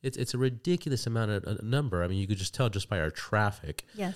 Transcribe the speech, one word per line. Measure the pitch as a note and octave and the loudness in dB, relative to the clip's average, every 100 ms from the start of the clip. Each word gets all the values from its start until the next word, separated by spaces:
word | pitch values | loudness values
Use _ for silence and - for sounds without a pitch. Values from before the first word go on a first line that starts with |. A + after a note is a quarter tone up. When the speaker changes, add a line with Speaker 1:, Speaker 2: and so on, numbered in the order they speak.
Speaker 1:
It's, | C3+ B2+ | -4 -4
it's | B2 | -2
a | B2 | 2
ridiculous | C3 A#2+ - F3 - B2+ - | 0 0 0 0 2 0 0
amount | A2+ A2 | 0 2
of, | G#2 - | 0 -2
uh, | G#2+ | -4
number. | A2 C3 D3 F2+ | 0 0 2 0
I | F2 | 2
mean, | F#2+ | 0
you | G2 | 0
could | G2+ | 0
just | F#2+ | -2
tell | - B2 | 0 0
just | G2 - | 0 -2
by | G2 | 0
our | D#2 | 0
traffic. | - - G#2+ G#2 - D2 D2 - G#3 | -2 0 2 2 0 -8 -10 -10 -6
Speaker 2:
Yes. | F#3 | -4